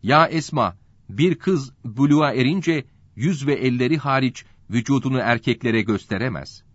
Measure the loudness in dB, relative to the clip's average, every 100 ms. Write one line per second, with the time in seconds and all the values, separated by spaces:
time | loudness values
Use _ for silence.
0 | 4 4 4 0 -4 0 -2 -2 _ _
1 | -14 0 0 2 0 -2 -2 -14 -12 0
2 | 4 4 2 2 0 0 -2 -2 -6 _
3 | _ -4 -2 -2 -2 0 0 0 0 0
4 | 0 0 0 -4 -20 -20 -4 -4 0 0
5 | 0 -2 0 0 0 -2 0 0 0 -4
6 | -4 -4 -4 -6 -12 -20 -20